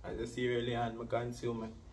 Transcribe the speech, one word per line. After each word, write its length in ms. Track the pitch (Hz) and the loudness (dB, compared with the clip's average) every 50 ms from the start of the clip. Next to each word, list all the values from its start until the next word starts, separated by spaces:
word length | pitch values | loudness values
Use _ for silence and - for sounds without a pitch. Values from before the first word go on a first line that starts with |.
| - | -8
As 160 | - - 110 | -8 -4 -2
you 60 | 117 | -2
see 240 | 120 117 127 123 123 | -2 2 2 4 4
earlier 300 | 123 120 120 120 120 117 | 4 4 2 2 2 2
on, 180 | 120 117 113 113 | 2 0 0 -4
I 60 | 117 | -4
consume 540 | 117 - 117 120 123 120 - - 120 117 113 | 0 0 0 0 -2 -4 -2 -2 -2 -2 -2
my 80 | 110 110 - - - - | -6 -8 -8 -12 -18 -20